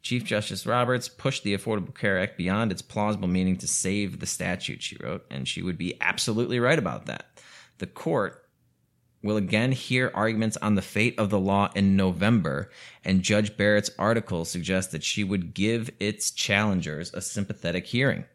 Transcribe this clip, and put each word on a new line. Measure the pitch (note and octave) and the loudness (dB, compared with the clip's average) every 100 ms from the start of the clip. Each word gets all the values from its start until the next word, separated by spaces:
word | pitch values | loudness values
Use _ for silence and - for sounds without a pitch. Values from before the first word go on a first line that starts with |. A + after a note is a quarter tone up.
"Chief | - B2 | -2 -2
Justice | G#2+ G#2+ G#2+ F#2+ | 0 -2 -2 -6
Roberts | - A#2+ B2 B2+ - | 0 2 2 0 -4
pushed | - C3 - | -4 -4 -2
the | G#2 | -2
Affordable | G2 - G#2+ F2 | -2 -2 -4 -4
Care | - G#2+ F#2+ | -2 0 0
Act | G2 - | -2 -4
beyond | F2+ G2+ A2+ | -2 0 0
its | F2+ | -4
plausible | - G#2+ G#2+ G#2 F2+ | -6 -2 -2 0 0
meaning | F#2 F#2 F2+ | 2 2 0
to | - | -2
save | - F#2+ G2+ G2+ - | -2 0 -2 -2 -6
the | |
statute," | - - F2+ F2+ - - | -6 -4 -4 -4 -6 -8
she | - - | -10 -8
wrote, | B1+ F2 - | -8 -8 -8
and | C2+ B1+ | -8 -6
she | - | -4
would | F2+ E2 | -4 -4
be | F2 - | -6 -2
absolutely | F2 - - A2 B2 A#2+ | -2 0 0 0 0 2
right | A#2+ D#3+ | 2 2
about | F#2+ A1+ | 0 -6
that. | - - - - - - - _ | -8 -10 -12 -20 -20 -20 -20 _
The | F#2 | -12
court | - D#3+ D3 G2 - _ _ _ _ _ _ _ _ | -6 0 0 0 -6 _ _ _ _ _ _ _ _
will | G#2 G#2+ | 0 0
again | F#2 G#2+ B2 | 2 2 2
hear | C3 - B2+ B2+ | 0 0 0 2
arguments | F#2+ A2 A2 A2 - | 2 0 2 0 0
on | G#2+ | 2
the | G2+ | 2
fate | - G2+ A2+ - | 2 2 2 2
of | G#2 | 0
the | G2+ | 2
law | F#2+ G2+ G2+ | 4 2 2
in | G2+ G2 | 4 4
November, | G2 F#2+ E2+ G2+ A#2 D#2+ C#2 G2 - - - | 6 4 2 4 4 2 -2 -6 -14 -20 -10
and | - F#2+ | 2 2
Judge | F#2 G#2+ G#2 - | 4 2 2 2
Barrett's | G#2 G#2 G2+ - | 4 4 2 -2
article | G2+ A#2 - F2+ | 2 2 0 -4
suggests | E2+ F2 D#2+ F#2+ F#2 | -4 -4 0 0 0
that | D#2+ | -6
she | - - | -4 -2
would | G2 G2 E2+ | 0 -2 -2
give | - G#2 A#2 A2+ - | 0 0 0 -4 -4
its | G2+ G#2+ - | -4 -2 -4
challengers | - - G2+ G#2+ F#2 D#2 D2+ F2 | -4 0 2 4 2 0 -6 -8
a | F2+ | -8
sympathetic | - G#2 F#2+ - F2 F2+ - | -6 -6 -6 -4 -2 -2 -2
hearing. | A#2+ C3+ - - | 0 2 0 -8